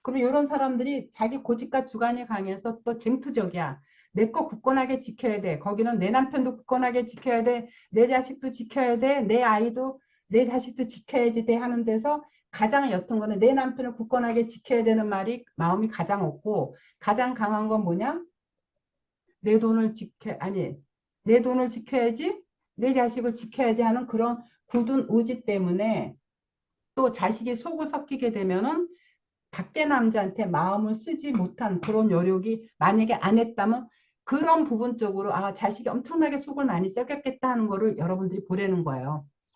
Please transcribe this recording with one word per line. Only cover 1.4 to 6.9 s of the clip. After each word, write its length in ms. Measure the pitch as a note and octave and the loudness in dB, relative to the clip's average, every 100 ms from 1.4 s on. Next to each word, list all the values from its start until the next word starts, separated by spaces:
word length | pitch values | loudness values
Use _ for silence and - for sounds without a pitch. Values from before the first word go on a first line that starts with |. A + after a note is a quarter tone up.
| - A#3 A#3+ C4+ B3+ | -2 -4 -2 -2 -2
주관이 400 | A3+ A#3 A#3+ A3+ | -2 -2 -2 -4
강해서 540 | G3+ F#3+ G3 A#3 A3+ | -4 -4 -6 -6 -6
또 140 | A#3 A3+ | -6 -4
쟁투적이야. 840 | A3+ C4 C#4+ A3+ F#3 E3+ D3 C#3 _ _ _ | -2 -2 -2 -2 -2 -2 -6 -8 _ _ _
"내 180 | G3+ A3 | 0 0
거 160 | A3 A3 | 0 -4
굳건하게 500 | - C4 C4+ B3+ C4 | -2 0 2 2 -2
지켜야 420 | - - A3 G3+ | -6 -6 -4 -2
돼. 180 | F#3+ D3 | -4 -4
거기는 380 | G3+ G#3 A3+ G#3+ | -4 -2 0 0
내 120 | F#3+ | 2
남편도 460 | C4 C4+ C#4+ B3 - | 2 2 0 -2 -4
굳건하게 480 | - B3+ B3 | -2 0 2